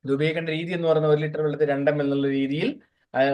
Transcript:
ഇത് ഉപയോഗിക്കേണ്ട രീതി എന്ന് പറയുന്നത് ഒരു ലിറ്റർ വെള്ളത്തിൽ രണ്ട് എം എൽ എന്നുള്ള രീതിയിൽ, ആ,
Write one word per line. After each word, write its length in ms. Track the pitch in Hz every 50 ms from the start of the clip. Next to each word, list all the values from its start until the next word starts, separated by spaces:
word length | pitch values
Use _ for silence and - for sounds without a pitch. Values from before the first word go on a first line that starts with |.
| -
ഇത് 80 | 135 139
ഉപയോഗിക്കേണ്ട 360 | 139 151 160 156 170 165 160
രീതി 240 | 156 160 165 170 180
എന്ന് 140 | 170 165
പറയുന്നത് 260 | 160 156 156 151 151 151
ഒരു 80 | 151
ലിറ്റർ 200 | 156 151 151 156
വെള്ളത്തിൽ 280 | 156 151 143 143 151 143
രണ്ട് 220 | 139 139 143 151
എം 60 | 147
എൽ 40 | 147
എന്നുള്ള 260 | 143 139 139 139 139
രീതിയിൽ, 520 | 139 139 139 135 135 143 156 - 254 302 - _ _ _ _ _ _ -
ആ, 40 | 127 135 139